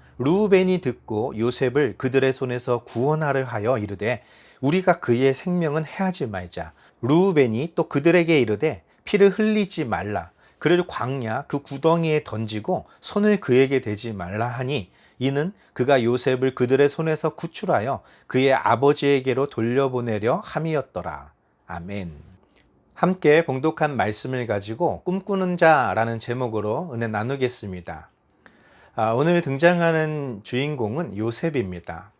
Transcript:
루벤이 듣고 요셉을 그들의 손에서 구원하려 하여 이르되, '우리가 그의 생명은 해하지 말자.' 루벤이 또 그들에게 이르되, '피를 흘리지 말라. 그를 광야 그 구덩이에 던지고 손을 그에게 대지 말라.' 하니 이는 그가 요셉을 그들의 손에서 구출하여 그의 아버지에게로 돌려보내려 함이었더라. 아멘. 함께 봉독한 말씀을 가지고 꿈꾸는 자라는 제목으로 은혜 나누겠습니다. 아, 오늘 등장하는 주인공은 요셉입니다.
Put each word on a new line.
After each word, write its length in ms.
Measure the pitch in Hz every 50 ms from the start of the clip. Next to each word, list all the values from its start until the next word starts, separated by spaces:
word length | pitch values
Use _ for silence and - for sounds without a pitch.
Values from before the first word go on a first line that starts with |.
| _ _ _ -
루벤이 640 | - 139 170 196 214 202 196 185 185 185 185 175 -
듣고 500 | 127 117 - _ - 113 107 113 139 135 107
요셉을 560 | 113 120 123 - 139 127 120 143 147 117 95
그들의 340 | - - 131 120 135 131 135 131
손에서 460 | - 135 123 123 123 - - 123 117 -
구원하려 600 | - - 117 123 143 156 156 156 147 135 135 131
하여 340 | 123 117 110 104 113 135 117
이르되, 440 | 104 98 101 95 101 113 123 107 - _ - - - - - -
'우리가 400 | - 139 160 185 180 185 170 -
그의 320 | - - 117 120 135 135 131
생명은 540 | - - 180 180 180 170 156 143 160 156
해하지 400 | 147 - - 196 185 180 - 143
말자.' 460 | 113 101 92 90 87 - - 82 78 - _ _ _ _ _
루벤이 720 | - 120 147 170 185 196 180 151 135 120 110 113 143 170 -
또 140 | - 160 -
그들에게 500 | - 143 139 170 170 180 170 160 165 147
이르되, 440 | 123 107 107 104 147 156 113 95 - _ _ _ -
'피를 260 | - - 196 196 196
흘리지 560 | 185 - 214 220 214 214 202 185 - - 151
말라. 440 | 120 101 85 92 101 104 95 85 - _ _ _ _ _ -
그를 260 | - 151 175 175 175 175
광야 560 | - - 113 123 135 139 120 110 110 131 147
그 140 | - - 139
구덩이에 640 | - - 139 139 139 160 165 170 165 160 156 151 -
던지고 600 | - - 107 113 107 107 110 104 - 185 - - - _ _
손을 380 | - - - 208 208 214 208 196
그에게 420 | - - 123 127 135 131 139 131
대지 320 | - 113 104 101 - 117 110
말라.' 360 | 98 90 90 95 107 117 123
하니 420 | 123 120 131 127 147 131 92 - _ _ _ _ _ -
이는 320 | 127 135 139 139 151 185 208 _ _ _ -
그가 300 | - 127 127 143 131 113
요셉을 540 | 117 120 123 - 135 127 127 131 131 131
그들의 320 | - 131 123 131 131 143 143
손에서 480 | - - 160 160 160 151 - 160 -
구출하여 680 | - - 170 - - - 185 156 113 104 127 135 113 - _ - _ _
그의 260 | - - 127 131 135 131
아버지에게로 960 | - - 104 117 120 135 143 147 - - 143 143 135 131 135 123 127 139 139
돌려보내려 920 | - - 110 117 123 131 139 135 127 123 120 117 110 104 104 117 139 190 214
함이었더라. 840 | - - 156 160 165 160 147 131 - - 90 87 95 78 71 73 76 _ _ _ _ _ _ _ -
아멘. 420 | 90 87 85 92 101 101 92 85 78 73 78 - - - _ _ _ _ _ _ _ _ _ _ _
함께 520 | - - 175 185 185 - 151 147 165 165
봉독한 520 | - 131 131 135 160 160 - 160 147 143
말씀을 520 | 110 98 104 107 - - 131 131 127 120 110
가지고 540 | 107 101 98 101 113 131 175 156 104 98 -
꿈꾸는 520 | - 180 190 185 - 196 190 185 180 180
자라는 640 | 175 170 160 156 143 123 104 92 107 113 117 117 113
제목으로 720 | - - 120 127 131 120 110 107 101 107 110 139 180 175 127
은혜 140 | 117 117
나누겠습니다. 1000 | 113 107 104 107 123 139 139 131 120 - - - 101 92 90 85 - 82 76 - - _ _ _ _ _ _ - - _ _ _ _ _ - - - -
아, 160 | - 110 110 113
오늘 280 | 123 147 165 175 175
등장하는 1000 | 170 139 135 135 165 170 180 175 170 165 165 160 156 156 151 151 143 135 117 98 -
주인공은 720 | - - 123 139 147 151 131 113 104 113 156 175 120 95
요셉입니다. 960 | 98 110 117 117 - - 165 147 135 107 92 90 87 - - 85 85 95 - _